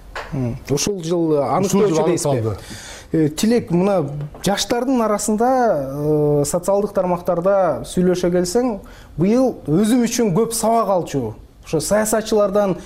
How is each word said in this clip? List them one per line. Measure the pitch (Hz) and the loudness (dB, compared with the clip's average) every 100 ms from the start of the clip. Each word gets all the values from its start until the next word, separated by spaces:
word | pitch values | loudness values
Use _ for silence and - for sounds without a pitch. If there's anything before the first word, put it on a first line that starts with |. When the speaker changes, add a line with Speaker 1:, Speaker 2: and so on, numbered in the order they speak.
| - - - | -16 -14 -8
Speaker 1:
М, | 139 123 - - | -4 -4 -6 -4
ушул | 208 - 196 | -2 -2 -4
жыл | 160 175 165 | -2 0 2
Speaker 2:
Ушул | |
жыл | 147 | 2
Speaker 1:
аныктоочу | 127 151 196 202 208 156 160 | 2 0 2 2 2 2 0
дейсизби? | 170 147 | 0 0
Speaker 2:
аныкталды. | 127 110 98 - - - - - | 0 -2 -6 -12 -16 -16 -20 -4
Speaker 1:
Э, | 160 151 | 0 0
Тилек, | 156 214 233 - | 0 0 2 2
мына | 170 196 190 139 147 147 - | 0 2 0 -2 -6 -10 -6
жаштардын | 185 202 - 240 254 254 | -4 -2 -2 -2 0 0
арасында, | 220 208 - 214 240 262 233 156 135 139 147 151 147 147 | 0 0 -2 0 2 2 2 0 -2 -4 0 2 2 2
э, | 143 | 2
социалдык | 175 180 202 202 | 0 0 0 0
тармактарда | 196 185 175 180 175 185 196 175 123 131 | 0 0 -2 -2 0 2 2 2 0 -4
сүйлөшө | 185 180 180 175 | 0 2 2 2
келсең, | 180 180 240 254 208 - - - - | 0 0 0 -2 -4 -10 -20 -14 -2
быйыл | 190 240 254 - - | 2 4 2 -2 0
өзүм | 160 214 247 233 | 0 2 2 2
үчүн | 240 220 170 | 0 0 2
көп | 226 | 0
сабак | - 214 226 202 | 0 2 2 2
алчу. | 185 - 139 113 107 - - - | 0 0 -4 -4 -8 -18 -20 -4
Ошо | 156 | -4
саясатчылардан | 151 208 214 220 214 214 202 208 202 175 | 0 0 2 0 0 2 2 2 0 -2